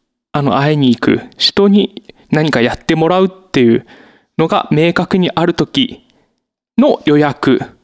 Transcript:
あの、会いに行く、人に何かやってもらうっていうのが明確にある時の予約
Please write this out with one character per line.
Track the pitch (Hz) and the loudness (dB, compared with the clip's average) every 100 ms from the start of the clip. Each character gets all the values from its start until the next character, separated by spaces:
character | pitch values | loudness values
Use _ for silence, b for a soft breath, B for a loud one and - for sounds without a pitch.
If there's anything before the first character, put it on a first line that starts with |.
| _ _ _ | _ _ _
あ | 147 | -4
の、 | 143 104 | -2 0
会 | 147 | 0
い | 151 | 0
に | 131 | 2
行 | 113 | 0
く、 | - - - - | 0 -2 -4 -4
人 | - - 202 | -2 2 2
に | 202 - - - - _ | 2 0 -6 -20 -20 _
何 | 156 156 | -4 0
か | 123 | 0
や | 117 | -2
っ | - | -2
て | - | -4
も | 160 160 | -2 0
ら | 180 | 0
う | 190 | -2
っ | |
て | 185 _ - | -4 _ 0
い | 117 113 | 2 0
う | - b b b b - | -4 b b b b -4
の | 165 | -2
が | 202 - | -2 -2
明 | 151 170 | 0 0
確 | 170 175 190 | 0 -2 -2
に | 175 | -2
あ | - | -2
る | 170 | -2
時 | - - - 127 - _ _ _ _ _ _ _ - | -2 -4 -4 -6 -6 _ _ _ _ _ _ _ 0
の | 277 - | 0 0
予 | - 147 | 0 2
約 | 147 - - 123 - - | 0 -2 -2 -2 -4 -16